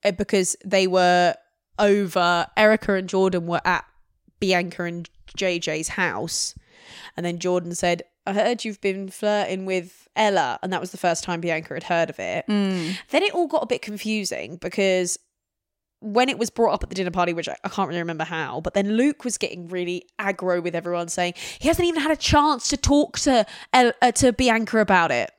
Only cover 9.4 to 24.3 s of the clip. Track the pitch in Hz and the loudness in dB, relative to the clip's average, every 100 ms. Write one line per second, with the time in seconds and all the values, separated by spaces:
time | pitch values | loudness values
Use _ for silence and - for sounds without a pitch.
9.4 | 196 190 190 185 175 _ _ - 214 190 | -2 -4 -2 -4 -4 _ _ 0 2 2
10.4 | 139 - 185 180 170 - 180 165 - 170 | 0 -2 -4 -4 -6 -2 0 0 -4 -4
11.4 | 170 160 160 143 - 170 165 - 90 90 | -2 -4 -4 -12 -2 0 0 -2 -4 -4
12.4 | - 208 196 185 165 185 - 285 403 349 | -2 0 0 -2 -4 -6 -2 0 0 0
13.4 | 330 - 226 - - 208 214 214 190 - | 0 -2 -2 -6 -6 -8 -4 -4 -4 -8
14.4 | 82 170 - - 196 185 180 - _ _ | -10 -10 -8 0 2 2 0 -4 _ _
15.4 | _ _ _ _ _ _ 214 208 254 254 | _ _ _ _ _ _ -2 2 2 0
16.4 | 226 - 226 180 - 185 180 180 175 170 | -4 2 2 2 -4 -4 -4 0 0 -2
17.4 | 165 - 196 - 190 175 170 160 160 165 | -6 -8 -8 -4 -2 -2 -4 -6 -6 -4
18.4 | 139 131 170 - 202 220 277 294 247 - | -6 -6 -4 -2 0 4 2 2 -6 -4
19.4 | - 175 170 180 175 175 _ - 202 190 | -6 -6 -8 -6 -4 -6 _ -6 -4 -2
20.4 | 185 175 170 170 175 175 170 175 175 175 | 0 0 -2 -4 -4 -4 -4 -2 -4 -4
21.4 | - - 269 339 349 330 294 311 - 294 | -14 -4 0 2 2 0 0 0 4 4
22.4 | 294 254 - 285 - 285 294 - - 247 | 4 0 -2 -2 4 4 2 0 2 4
23.4 | 196 - - 254 240 - 247 - 262 | 2 -6 0 4 4 4 2 4 2